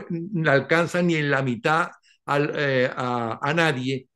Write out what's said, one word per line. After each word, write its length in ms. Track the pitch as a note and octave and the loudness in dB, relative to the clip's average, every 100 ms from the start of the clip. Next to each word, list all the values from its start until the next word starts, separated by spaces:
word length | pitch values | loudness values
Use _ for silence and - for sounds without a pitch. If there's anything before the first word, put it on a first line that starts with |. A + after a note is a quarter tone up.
| - E3 F3 F3+ D#3 | -2 -6 -4 0 4
alcanzan 640 | C#3 - E3 E3+ F3 F3 | 2 4 2 2 0 2
ni 80 | D#3+ | 2
en 160 | D3 | 0
la 100 | C#3 | 0
mitad 460 | C3+ A#2 D#3 D#3+ F3 - _ _ - | -2 -2 0 0 -2 -8 _ _ -2
al, 260 | C#3+ D3 | 0 0
eh, 380 | - C#3+ C3 B2+ | -2 0 2 0
a, 460 | - B2 A#2+ A2+ A#2+ | -2 -4 -2 -4 -4
a 120 | C#3+ | -2
nadie, 560 | E3 D#3+ B2+ B2+ C3+ - | 2 2 2 -4 -6 -8